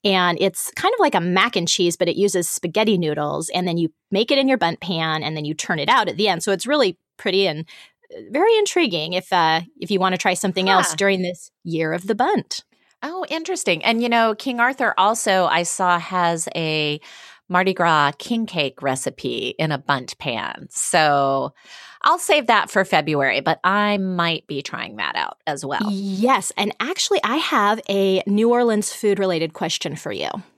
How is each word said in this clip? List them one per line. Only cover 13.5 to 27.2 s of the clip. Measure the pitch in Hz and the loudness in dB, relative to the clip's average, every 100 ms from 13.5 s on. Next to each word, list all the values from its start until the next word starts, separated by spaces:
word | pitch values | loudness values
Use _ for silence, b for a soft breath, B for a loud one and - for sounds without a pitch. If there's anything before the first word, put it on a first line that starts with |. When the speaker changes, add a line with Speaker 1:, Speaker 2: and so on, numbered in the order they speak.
| 370 - 160 | -4 -2 0
Speaker 2:
And, | - 226 | 0 0
you | 240 | 2
know, | 233 226 214 | 2 2 0
King | 269 240 | -4 0
Arthur | 240 262 240 - | 0 2 -2 2
also, | 202 226 - 190 175 | 2 2 2 2 4
I | 165 | 2
saw, | 170 - 185 175 | 0 0 2 2
has | 165 185 170 165 - - | 0 0 2 0 -4 -4
a | 160 156 151 147 B B B B _ | -2 0 -2 -4 B B B B _
Mardi | 180 190 | 0 0
Gras | 185 170 156 143 - | 2 4 4 4 0
king | - 233 220 | -4 -4 -2
cake | 175 139 - | -2 -4 -2
recipe | 139 131 - - 127 120 123 - | -4 -2 -4 -6 -6 -4 -6 -4
in | 156 | -2
a | 143 | -2
bundt | 143 139 127 - | -2 -4 -4 -8
pan. | 143 113 64 - - | -6 -6 -6 -10 -12
So | - - 170 156 143 139 135 131 B B B B B | -8 0 2 4 4 2 0 -2 B B B B B
I'll | - 349 | 0 2
save | - 403 247 | 2 2 4
that | 214 - | 2 2
for | - 185 | 0 2
February, | 165 147 147 135 113 | 2 2 0 2 0
but | 143 160 | 0 0
I | 180 202 208 208 | 0 2 2 0
might | 190 180 170 160 _ | -2 0 0 -2 _
be | 143 | -8
trying | - - 101 110 | -8 -10 -10 -6
that | 76 - | -4 -2
out | 73 - - | -6 -6 -8
as | 143 139 | -6 -4
well. | 139 208 | -4 -2
Speaker 1:
Yes. | 196 196 190 240 269 - - | -4 -4 -2 2 2 0 -4
And | 202 - | -4 -4
actually, | 269 370 - 392 | -6 -4 0 0